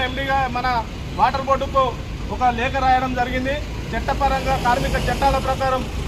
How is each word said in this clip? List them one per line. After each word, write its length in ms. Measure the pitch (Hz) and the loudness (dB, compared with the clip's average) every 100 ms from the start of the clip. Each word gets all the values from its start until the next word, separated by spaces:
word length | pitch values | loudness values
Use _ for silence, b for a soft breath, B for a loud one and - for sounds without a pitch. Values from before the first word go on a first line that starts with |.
ఎండీ 200 | 254 262 269 | 0 -2 0
గా-, 200 | 269 262 | 0 0
మన 180 | 247 254 240 - - - - | -2 0 -2 -2 -6 -6 2
వాటర్ 300 | 240 269 262 | 2 2 0
బోర్డుకు 360 | 269 269 269 247 226 - - - | 0 2 2 2 -2 -8 -8 -6
ఒక 120 | 226 247 233 | 0 2 2
లేఖ 180 | 254 269 | 0 2
రాయడం 340 | 262 254 262 247 | 4 4 2 -2
జరిగింది. 380 | 247 254 262 294 302 - - | -2 -2 -2 -4 -4 -8 -6
చట్టపరంగా 680 | 226 - 269 269 269 262 262 | -4 -2 2 2 2 0 2
కార్మిక 360 | 240 247 277 262 254 | 2 2 2 0 0
చట్టాల 320 | 240 277 269 | 2 2 2
ప్రకారం 420 | 262 269 262 254 - - | 0 0 0 0 -2 -6